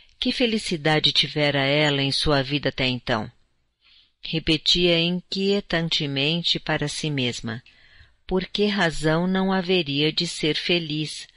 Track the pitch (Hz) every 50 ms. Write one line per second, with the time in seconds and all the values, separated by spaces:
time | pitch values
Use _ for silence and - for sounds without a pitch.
0 | - - _ _ - 254 - - 262 226 214 214 - - 185 156 143 156 156 151
1 | - - - - - 135 - 151 147 143 143 139 135 135 143 151 151 147 143 139
2 | 139 139 131 - - 156 147 139 131 131 147 143 - 143 - - 135 127 127 123
3 | - - 123 110 107 117 - _ _ _ _ _ _ _ _ _ _ _ _ -
4 | _ _ _ _ - - - 160 - - 160 151 - - - 175 175 175 170 165
5 | 165 175 180 180 - _ - 196 190 196 202 202 - - - 165 165 160 - -
6 | 160 143 139 135 139 151 165 170 170 - - 165 - - 156 151 147 147 - -
7 | - 156 147 139 127 120 117 - - 113 110 123 - - _ _ - - - -
8 | - _ _ _ _ - 185 185 180 - - - 208 208 196 202 180 165 151 147
9 | 147 156 156 165 180 185 185 190 190 190 190 190 180 175 190 180 165 139 139 143
10 | 151 156 151 - 175 165 - - - 151 151 - - - 175 175 165 151 147 156
11 | 151 147 - - - - _